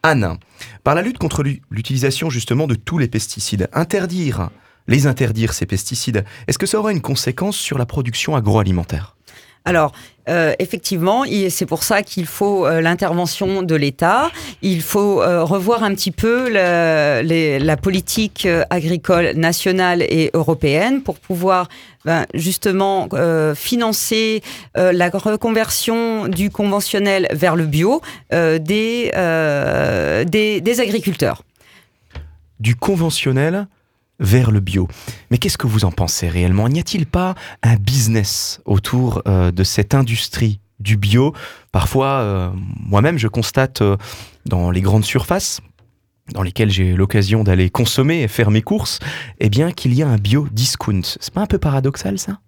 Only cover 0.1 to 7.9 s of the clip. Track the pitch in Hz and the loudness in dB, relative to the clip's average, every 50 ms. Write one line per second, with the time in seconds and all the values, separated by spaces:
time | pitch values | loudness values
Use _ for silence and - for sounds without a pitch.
0.1 | 151 131 101 85 82 82 _ _ _ - - - - - _ - 143 165 190 240 | 2 2 0 -2 -4 -8 _ _ _ -20 -20 -20 -20 -4 _ 0 0 2 0 -2
1.1 | 254 - 180 160 - - 139 139 139 135 - _ - 107 113 - 135 127 131 135 | -4 -4 -4 -2 -2 -2 -2 -2 -4 -6 -10 _ -8 -8 -6 -4 -2 0 0 0
2.1 | 135 - 160 165 123 120 110 - 120 131 160 139 117 101 - - 170 165 131 120 | 0 -2 -4 -2 -4 -4 -2 -2 0 0 0 0 -2 -4 -2 -4 -2 -2 -2 0
3.1 | - - - - - 107 - - 214 202 175 - - - 165 165 - 196 180 175 | -2 -4 -6 -6 -8 -8 -6 -4 -2 -2 -2 -2 0 -2 -2 0 0 -2 -2 -2
4.1 | 175 185 165 135 107 92 87 - - - _ _ _ _ _ - 120 - 139 143 | -4 -4 -4 -2 -2 -4 -6 -6 -8 -16 _ _ _ _ _ 0 2 4 4 2
5.1 | 120 - 135 117 107 113 113 110 - - - - 101 95 - - 123 - - - | 2 2 0 -2 0 0 0 -2 -2 -4 -4 -4 -4 -6 -4 -6 -6 -6 -4 -2
6.1 | 110 104 101 - - - - - 135 - 190 196 - 214 208 220 202 160 - - | -2 -2 -4 -4 -12 -12 -6 -6 -4 -2 -2 -2 -2 0 0 0 -2 -2 -2 -2
7.1 | 139 - - 131 123 - 190 202 196 - - - 139 135 120 120 | -4 -2 -2 -4 -4 -2 -4 -4 -4 -4 -6 -4 -2 -2 -4 -2